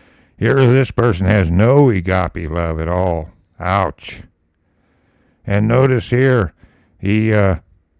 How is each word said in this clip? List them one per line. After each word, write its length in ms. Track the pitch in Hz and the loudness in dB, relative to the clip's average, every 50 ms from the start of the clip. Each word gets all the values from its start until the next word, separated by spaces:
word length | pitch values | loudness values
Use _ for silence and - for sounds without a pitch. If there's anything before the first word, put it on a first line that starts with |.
| _ _ _ _ _ _ _ | _ _ _ _ _ _ _
Here, 300 | - 104 117 135 139 131 | -4 -2 0 2 2 4
this 240 | 120 127 135 131 - | 4 4 2 0 0
person 360 | - - 113 120 95 85 95 | -2 0 0 0 0 0 0
has 240 | 92 104 104 92 82 | 2 2 2 2 2
no 400 | 85 90 107 120 139 143 147 131 | 2 2 2 4 4 4 4 2
agape 580 | 104 95 87 92 92 92 90 78 - 85 82 76 | 2 0 -2 -2 -2 -2 -2 -4 -6 -8 -8 -6
love 320 | 80 85 85 82 80 80 | -6 -4 -4 -4 -4 -4
at 80 | 80 82 | -4 -4
all. 420 | 87 90 92 92 85 82 80 - - _ _ _ _ - | -2 -2 -2 -2 -2 -4 -6 -10 -16 _ _ _ _ -10
Ouch. 600 | 85 90 95 101 95 80 - - - - - - - - _ _ _ _ _ _ _ _ _ _ _ _ _ _ _ _ _ _ _ _ _ _ _ | -4 -2 0 0 -2 -2 -6 -10 -16 -20 -20 -20 -20 -20 _ _ _ _ _ _ _ _ _ _ _ _ _ _ _ _ _ _ _ _ _ _ _
And 220 | 107 101 104 107 110 | -4 -2 0 0 2
notice 420 | 120 127 131 135 127 117 - - | 2 2 2 2 0 -2 -2 -2
here, 440 | 120 127 131 135 127 117 95 87 - _ - _ _ _ _ _ _ _ | 0 0 2 2 2 0 0 -4 -6 _ -20 _ _ _ _ _ _ _
he, 340 | - 101 104 107 110 110 | -4 -2 -2 0 0 0
uh, 240 | 107 107 98 98 90 - - _ _ _ _ _ _ | 0 2 2 0 0 -2 -6 _ _ _ _ _ _